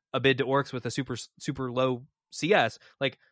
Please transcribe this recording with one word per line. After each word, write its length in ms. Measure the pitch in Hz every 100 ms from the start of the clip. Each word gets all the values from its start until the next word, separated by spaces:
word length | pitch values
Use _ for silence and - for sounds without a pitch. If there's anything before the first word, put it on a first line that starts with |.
| _
a 60 | 131
bid 180 | 131 127
to 80 | 123
Orcs 260 | 135 135
with 140 | 127 117
a 60 |
super, 240 | - 127 120 - -
super 320 | - 135 131
low 340 | 123 131 127 131 _ _
C 240 | - 156
S, 240 | 196 117 - - -
like, 180 | 139 - _